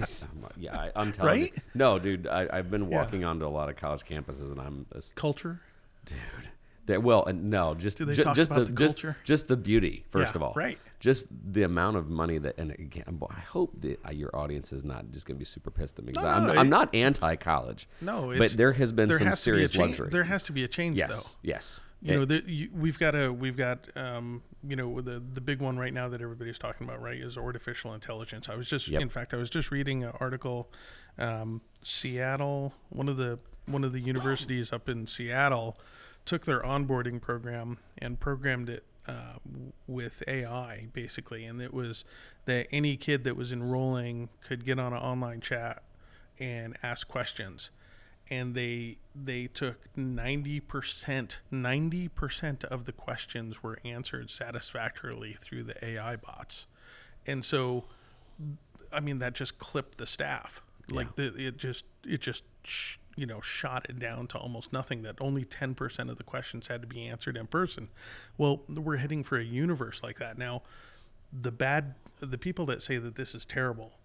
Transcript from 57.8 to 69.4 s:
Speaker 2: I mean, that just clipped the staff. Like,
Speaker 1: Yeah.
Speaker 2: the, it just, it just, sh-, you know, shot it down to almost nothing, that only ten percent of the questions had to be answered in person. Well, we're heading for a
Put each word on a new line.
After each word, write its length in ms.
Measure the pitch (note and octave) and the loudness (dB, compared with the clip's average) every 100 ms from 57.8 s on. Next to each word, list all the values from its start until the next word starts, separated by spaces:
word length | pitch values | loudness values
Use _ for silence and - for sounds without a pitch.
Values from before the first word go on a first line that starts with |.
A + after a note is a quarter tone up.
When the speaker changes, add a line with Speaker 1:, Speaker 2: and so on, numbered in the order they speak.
| - - - - - - D3 D3 - - - | -4 -14 -20 -20 -20 -12 -10 -10 -14 -20 -8
Speaker 2:
I 80 | D3+ | -4
mean, 180 | D3 C3+ | -2 -2
that 160 | B2 | -4
just 240 | B2 C3 - | -4 -6 -6
clipped 400 | - D3 C3 - | -6 -6 -6 -8
the 80 | A#2 | -6
staff. 560 | - C#3+ C3+ - - - - - | -4 -4 -4 -8 -16 -20 -18 -6
Like, 160 | C3 B2 - | -4 -4 -2
Speaker 1:
Yeah. 120 | C#3 | -4
Speaker 2:
the, 160 | - C3 | -4 -6
it 100 | B2 | -6
just, 280 | C3 A#2+ - - | -6 -6 -10 -16
it 180 | - D3+ | -4 -4
just, 220 | - A#2 - - | -2 -6 -10 -18
sh-, 340 | - - - - - - | -10 -8 -6 -10 -14 -8
you 100 | C3 | -8
know, 160 | G#2+ | -6
shot 460 | - - C3+ B2+ - | -6 -6 -4 -4 -6
it 80 | B2 | -6
down 300 | A#2+ A#2 B2 | -6 -6 -8
to 100 | A#2 | -8
almost 340 | A#2+ A#2 - | -6 -8 -6
nothing, 300 | C3 B2+ A#2+ | -6 -4 -6
that 120 | A2 - | -6 -4
only 240 | C3+ C#3 | -2 -2
ten 300 | B2+ - C3 | -4 -4 -4
percent 380 | B2+ B2+ - B2 | -2 -4 -4 -8
of 60 | A#2+ | -8
the 60 | |
questions 440 | - B2+ B2 A#2 - | -8 -8 -8 -10 -8
had 140 | A#2+ | -8
to 60 | A#2 | -8
be 200 | A#2+ A#2 | -10 -10
answered 280 | A#2 - A#2+ | -8 -6 -6
in 120 | A2 | -2
person. 420 | D#3+ F#3 - A2 - - - - - | 0 0 -2 -12 -14 -16 -16 -12 2
Well, 240 | D3 C#3+ - | 4 4 -2
we're 280 | D3+ D#3 C#3+ | -4 -2 0
heading 260 | C#3+ D3+ | 0 -2
for 160 | C3+ | 0
a 40 | B2+ | -2